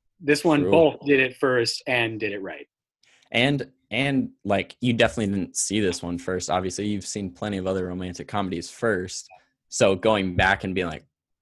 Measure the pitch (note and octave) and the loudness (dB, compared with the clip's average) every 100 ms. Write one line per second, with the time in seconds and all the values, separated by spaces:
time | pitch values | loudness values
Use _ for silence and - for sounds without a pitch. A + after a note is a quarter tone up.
0 | _ _ C#3+ D3 E3+ D3 F#2+ D#3 D3+ - | _ _ 0 2 4 2 4 6 6 2
1 | C#3 C3+ B2+ - C#3 B2+ A2+ - - B2 | 2 4 2 0 0 2 0 -4 -2 0
2 | A2+ G#2+ G#2+ G2+ F#2+ D2 - _ _ _ | 0 -4 -6 -6 -10 -12 -18 _ _ _
3 | _ _ _ A#2 C3+ D3 - _ _ A2 | _ _ _ 2 2 0 -4 _ _ -2
4 | C#3 C3+ A2 - G2+ G2 - - B2 A#2 | 0 0 -2 -6 -2 0 -2 -2 0 4
5 | A2+ - G2+ G2 E2+ - - G2+ G2 F2 | 2 2 0 0 -2 -4 -2 0 0 -2
6 | F2 F2 - F#2 E2 F2+ F#2 F#2 G#2 G2+ | -6 -6 -4 -4 -2 -2 -2 -4 -4 -4
7 | - G#2 F#2+ - G#2 G2 F#2 F#2+ F2+ F2+ | -6 -8 -8 -6 -6 -4 -2 -2 -4 -6
8 | F#2 F2 E2+ G#2+ F#2+ E2+ - - A#2 F#2 | -8 -10 -6 -4 -4 -6 -8 -4 -2 -2
9 | F#2 - - - _ _ _ - G2+ F#2+ | -4 -10 -14 -20 _ _ _ 2 2 4
10 | A2 G#2+ F#2 F2+ F#2+ G2 G2 F#2 F2 D2+ | 2 2 0 2 2 2 0 -4 -4 -6
11 | - _ _ _ | -14 _ _ _